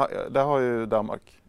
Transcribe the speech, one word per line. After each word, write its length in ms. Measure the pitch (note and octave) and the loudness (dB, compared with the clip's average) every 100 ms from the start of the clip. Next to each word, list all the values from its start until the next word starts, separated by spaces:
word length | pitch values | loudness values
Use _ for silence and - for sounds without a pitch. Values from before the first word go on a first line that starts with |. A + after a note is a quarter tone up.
| C3+ F#2 - | 6 -2 -2
där 140 | C3 | 0
har 160 | C#3+ C#3 | 2 2
ju 260 | B2 A#2 A2 | 2 0 0
Danmark 560 | A2 G#2+ G2+ - - | 0 0 -6 -14 -20